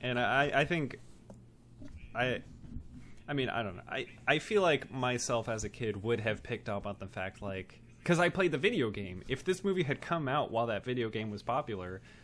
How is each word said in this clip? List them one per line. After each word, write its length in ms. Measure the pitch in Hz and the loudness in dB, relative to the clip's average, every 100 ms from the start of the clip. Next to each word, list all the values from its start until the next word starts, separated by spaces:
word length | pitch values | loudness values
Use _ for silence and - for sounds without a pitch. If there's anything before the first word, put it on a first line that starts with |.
And 160 | 127 123 | -2 2
I, 440 | 110 127 143 135 | 4 4 4 4
I 40 | |
think, 360 | 143 170 139 - - - - - - - - - - - - | 4 2 -2 -6 -16 -20 -18 -20 -20 -20 -20 -16 -14 -14 -10
I, 260 | 113 127 107 - - - - - - - - - | -2 0 0 -6 -14 -12 -12 -12 -14 -14 -16 -4
I 60 | |
mean, 160 | 143 123 | -2 0
I 160 | - | 0
don't 100 | 107 | -2
know. 80 | 90 - | -6 -6
I, 180 | 127 127 - - | -6 -6 -4 2
I 100 | 151 | 2
feel 240 | - 208 | 4 4
like 300 | 185 143 - | 6 4 2
myself 560 | 131 123 123 - 117 110 | 0 0 2 2 0 0
as 160 | 110 | -2
a 40 | 110 | -4
kid 360 | - 113 98 | -4 -4 -2
would 160 | 107 117 | 0 2
have 240 | 110 107 | 2 -2
picked 240 | - 117 - | -4 -6 -4
up 180 | 101 104 | -4 -4
on 80 | 98 | -8
the 80 | 95 | -8
fact, 340 | - 95 - | -6 -6 -6
like, 380 | 104 95 92 - - - | -6 -6 -8 -16 -20 -8
'cause 160 | - 170 | 2 4
I 80 | 175 | 4
played 240 | 175 185 | 4 2
the 60 | 147 | 4
video 320 | 185 240 117 | 2 4 2
game. 340 | 104 98 92 - | 0 -6 -8 -4
If 160 | 127 | -2
this 220 | - 185 | 0 0
movie 180 | 196 190 | 2 2
had 180 | 143 131 | 2 0
come 280 | - 170 135 | 0 -2 2
out 240 | 143 113 | 2 2
while 140 | 113 117 | 2 2
that 160 | 104 | 0
video 240 | - 123 113 | 0 0 0
game 240 | 110 110 | -2 -4
was 100 | 104 | -4
popular, 580 | - 123 147 101 90 95 - - | -2 -2 0 -6 -6 -8 -12 -20